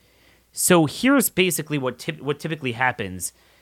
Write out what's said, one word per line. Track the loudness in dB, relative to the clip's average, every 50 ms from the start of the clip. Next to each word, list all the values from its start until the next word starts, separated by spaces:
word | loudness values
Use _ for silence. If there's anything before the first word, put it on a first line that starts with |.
| _ _ _ _ _ _ _ _ _ _
So | -6 0 4 6 6 6 4
here's | 2 0 0 2 4 4 4 2 2
basically | 0 0 0 0 0 -4 -4 -4 -4 -2
what | -2 -4 -6 -6
typ-, | -8 -8 -8 -6
what | -4 -6 -6 -4
typically | -6 -8 -8 -6 -6 -6
happens | -2 0 0 0 0 -2 -6 -8 -8 -8 -10 -10 -12 _ _ _ _ _